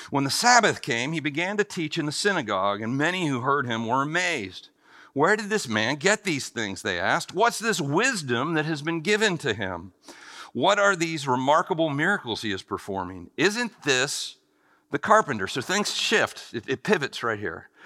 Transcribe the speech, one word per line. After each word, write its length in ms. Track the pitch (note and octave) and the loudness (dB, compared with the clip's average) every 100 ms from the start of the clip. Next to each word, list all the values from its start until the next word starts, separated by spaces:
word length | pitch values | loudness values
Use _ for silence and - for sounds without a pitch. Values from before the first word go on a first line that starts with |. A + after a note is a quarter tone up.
| - | -4
When 120 | C#3 | -2
the 80 | C#3 | 0
Sabbath 500 | - A#3+ B3 G#3 B2 | 2 6 6 6 0
came, 300 | - A#2 C3 | -2 -2 -2
he 80 | E3 | -2
began 380 | C#3+ C#3+ F3+ G#3 | -4 -4 -4 -2
to 80 | G3+ | -4
teach 320 | - D3+ - | -2 -4 -2
in 80 | D3+ | -4
the 80 | |
synagogue, 680 | - G#3 F#3 G#2+ G2 G2+ G2+ | -2 0 0 0 0 2 0
and 160 | A2 C3+ | -2 0
many 300 | D#3 F#3 D#3+ | 0 0 0
who 140 | C3 | 0
heard 240 | B2+ C#3 B2 | 0 0 0
him 220 | A2+ A2+ | -2 0
were 140 | C3 | 0
amazed. 680 | D3 E3+ F3+ D3+ F#2+ - - _ _ - - | 0 0 -2 -2 -6 -12 -20 _ _ -20 -8
'Where 240 | C3+ D#3+ G#3+ | 0 2 2
did 140 | G#3 | 2
this 180 | G#3 B2+ | -2 0
man 300 | G#2+ A2 C#3+ | 0 0 2
get 260 | E3+ G#3+ | 2 2
these 240 | G3 C#3+ - | 0 -2 -4
things?' 360 | A#2+ G#2 F#2+ | -6 -6 -4
they 140 | G#2 F2+ | -4 0
asked. 360 | G2 D#3 - | 2 0 -2
'What's 260 | E3+ A#3 - | 2 2 2
this 220 | A3+ F3+ | -2 0
wisdom 720 | C#3 D#3 B3+ A#3 C#3+ A#2+ D3+ | 0 2 2 0 -2 0 0
that 100 | D#3+ D3+ | 0 0
has 160 | D3+ | -2
been 200 | D3 E3+ | -4 -4
given 360 | D#3 G#3 G#3+ E3 | 0 2 2 0
to 140 | C#3+ | -2
him? 380 | G#2 F#2+ F2 F#2 _ - - - - - | -2 -4 -6 -10 _ -20 -20 -20 -18 -10
What 260 | A#2 E3 G3+ | 0 2 4
are 160 | G3+ F#3 | 4 2
these 320 | E3 D#3+ C#3 | -2 -4 0
remarkable 640 | B2+ C3 D#3 F#3 E3+ D#3+ | 0 4 4 4 0 0
miracles 540 | C#3 E3 G3+ B2 G2+ | 0 0 0 -2 -6
he 100 | A2 | -4
is 100 | F#2+ | -6
performing? 680 | - G2 - F#2+ F2+ F#2 E2+ - | -4 -8 -4 -6 -6 -8 -12 0
Isn't 480 | F3 A3 A#3+ - | 0 0 -6 -6
this 540 | D3 B2+ C#3 - - - _ _ _ _ - | 0 2 2 -2 -8 -12 _ _ _ _ -8
the 80 | C#3+ | -6
carpenter?'" 480 | - A3 F3 A#2 F#2+ | 4 4 4 -2 -4
So 140 | C#3 | -4
things 320 | B2 G3 G3+ | -2 0 0
shift. 600 | - - G#3 A2+ - - | -2 2 2 2 -2 -10
It, 100 | A#2+ - | -10 -6
it 160 | C3 | -4
pivots 400 | - G#3+ B2+ - | 2 2 0 -4
right 160 | A#2+ G#2 | -4 -4
here. 300 | G2+ E2+ - _ | -4 -8 -16 _